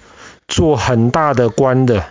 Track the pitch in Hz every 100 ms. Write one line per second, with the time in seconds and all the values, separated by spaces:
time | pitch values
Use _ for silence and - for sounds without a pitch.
0 | - - - - - - 165 139 98 120
1 | 117 165 151 131 120 - 135 127 131 107
2 | 85